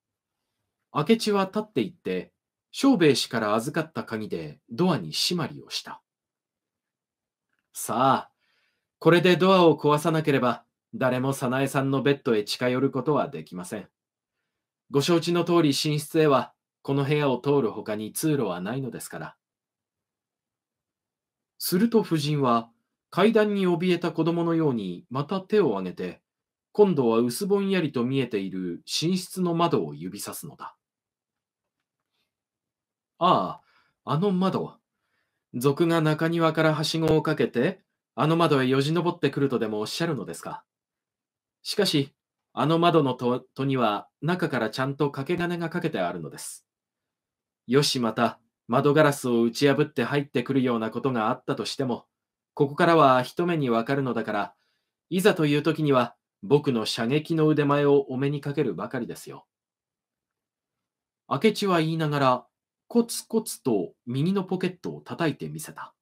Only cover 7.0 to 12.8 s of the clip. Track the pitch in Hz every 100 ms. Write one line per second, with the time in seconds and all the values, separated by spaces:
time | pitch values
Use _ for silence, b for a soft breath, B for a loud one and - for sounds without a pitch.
7 | _ _ _ _ _ _ _ - - 110
8 | 135 120 - _ _ _ _ _ _ _
9 | 160 175 180 175 185 190 170 147 147 147
10 | 170 160 151 135 123 117 - _ _ 113
11 | 127 127 135 135 127 131 135 143 135 135
12 | 127 139 - 110 101 - 127 127